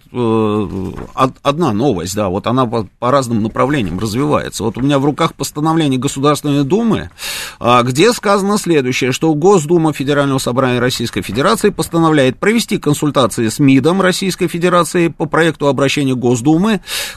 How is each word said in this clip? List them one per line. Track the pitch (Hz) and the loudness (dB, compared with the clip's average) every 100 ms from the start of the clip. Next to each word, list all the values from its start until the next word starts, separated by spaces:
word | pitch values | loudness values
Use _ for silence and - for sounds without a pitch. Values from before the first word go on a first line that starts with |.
| _ | _
э, | 120 113 113 107 107 92 95 92 - 62 113 | -4 0 0 0 0 -4 -6 -8 -10 -12 -2
од-, | 131 - | -2 0
одна | 143 147 156 | -4 0 0
новость, | 104 143 90 87 104 | 0 0 0 -4 -4
да, | 98 | -2
вот | 98 104 | -2 -2
она | 127 120 | 0 0
по, | 117 95 _ | -2 -6 _
по | 123 | 0
разным | 139 120 113 | 0 0 -2
направлениям | 110 123 127 147 92 90 | -2 -2 -2 0 -2 -4
развивается. | 107 113 147 110 - - | -4 -2 -2 -2 -4 -6
Вот | 107 113 | -6 -2
у | |
меня | 139 139 | 0 2
в | 143 | 0
руках | 135 160 | 0 -4
постановление | - 135 151 160 160 147 131 | -4 -8 -2 0 2 2 0
Государственной | 135 139 147 143 147 143 | -2 0 0 0 0 0
Думы, | 139 202 233 117 76 - - - - - | 0 0 0 -2 -4 -12 -12 -10 -12 -4
а, | 113 123 | 2 2
где | 123 127 220 | 2 2 2
сказано | 226 208 202 196 208 | 2 0 0 0 -2
следующее, | 170 156 127 127 131 | 0 0 0 0 -2
что | 120 160 | 0 0
Госдума | 147 180 196 147 175 160 | 4 4 4 4 2 2
Федерального | 143 139 143 139 131 | -2 -2 0 0 0
Собрания | - 123 131 123 | -2 0 0 0
Российской | 123 - 117 104 | 0 -2 -4 -6
Федерации | - 104 175 226 208 | -4 -2 0 2 0
постановляет | - 156 165 165 156 131 - | -2 -2 2 4 4 2 2
провести | 190 233 - 175 | 0 0 0 -2
консультации | 147 143 147 139 110 - 110 | -2 0 0 0 0 0 -2
с | - | 2
мидом | 139 135 147 190 | 4 4 4 2
Российской | 185 175 190 - 175 | 0 0 -4 -2 -4
Федерации | 170 180 175 165 180 165 | -2 0 0 0 0 0
по | - 160 | -2 -2
проекту | 151 165 - 143 | 2 0 0 -2
обращения | 131 139 147 135 | 0 0 0 0
Госдумы | 127 120 123 135 160 214 202 - - - | 0 0 2 2 2 2 0 -4 -8 -10